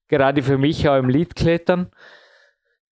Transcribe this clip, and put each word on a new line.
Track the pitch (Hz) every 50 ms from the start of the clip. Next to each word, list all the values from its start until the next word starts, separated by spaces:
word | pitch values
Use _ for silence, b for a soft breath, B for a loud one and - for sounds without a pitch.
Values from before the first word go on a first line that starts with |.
| b _
gerade | 151 147 135 135 143 143 127
für | 127 139 131
mich | 135 147 156 - - 151
auch | 139 135
im | 127 127
Leadklettern. | 127 147 175 - - - - 165 170 170 170 - 180 175 180 - b b b b b b b b b b b b b b b b b b b _